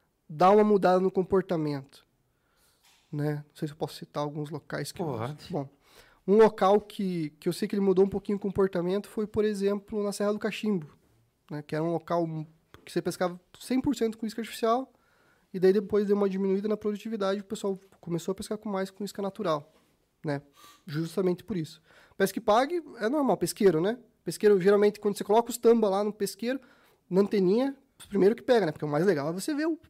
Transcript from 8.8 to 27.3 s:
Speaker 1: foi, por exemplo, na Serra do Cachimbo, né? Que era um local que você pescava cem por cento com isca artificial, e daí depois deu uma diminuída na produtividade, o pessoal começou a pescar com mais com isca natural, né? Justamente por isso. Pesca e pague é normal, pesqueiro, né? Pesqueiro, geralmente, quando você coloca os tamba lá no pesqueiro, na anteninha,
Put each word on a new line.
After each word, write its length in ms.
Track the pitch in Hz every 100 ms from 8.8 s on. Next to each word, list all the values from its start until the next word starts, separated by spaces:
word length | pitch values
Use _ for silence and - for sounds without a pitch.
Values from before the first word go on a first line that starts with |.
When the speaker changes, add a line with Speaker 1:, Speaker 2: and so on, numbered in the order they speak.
| 175 196 196
Speaker 1:
foi, 180 | - 208
por 160 | 220
exemplo, 580 | 214 202 196 202 202 214
na 120 | 202
Serra 180 | 196 208
do 80 | 214
Cachimbo, 480 | 220 - 214 190 151 _ _ _ _ _ -
né? 100 | 147
Que 140 | 147 156
era 80 |
um 80 | 165
local 340 | 165 - 175 165 160 151 _ _ - -
que 60 |
você 80 | 180
pescava 360 | 175 165 180 180 _ -
cem 220 | - 254
por 120 | 294
cento 240 | 247 226 220
com 80 | 220
isca 140 | 220
artificial, 480 | 220 - 220 240 262 _ _ _ _ _ _
e 60 | 190
daí 120 | 185
depois 360 | 196 196 208 202
deu 80 | 202
uma 100 | 202
diminuída 400 | 190 196 190 214
na 80 | 208
produtividade, 680 | 208 208 226 220 196 202
o 20 |
pessoal 360 | 202 214 202 190 _ _
começou 300 | - 170 175
a 40 | 190
pescar 220 | 208 214
com 100 | 214
mais 200 | 190 190
com 140 | -
isca 180 | 202 -
natural, 500 | 196 196 190 151 143 _ _ _ _ _ 156
né? 160 | 143 - _ - _ -
Justamente 560 | 143 165 208 185 180
por 120 | - 190
isso. 240 | 147 - _ _ _ -
Pesca 220 | 196 -
e 20 |
pague 400 | - 214 277 349 302 -
é 100 | 214
normal, 300 | 302 262 175
pesqueiro, 420 | 175 - 196 156
né? 200 | 185 240 - _
Pesqueiro, 360 | - - 214 202
geralmente, 400 | 185 208 208 208
quando 160 | 208 202
você 80 |
coloca 280 | - 214 233
os 60 | -
tamba 280 | 233 233 214
lá 140 | 190
no 80 | 214
pesqueiro, 480 | 208 196 - 233 262 _ _ _ _ -
na 140 | 180
anteninha, 540 | 202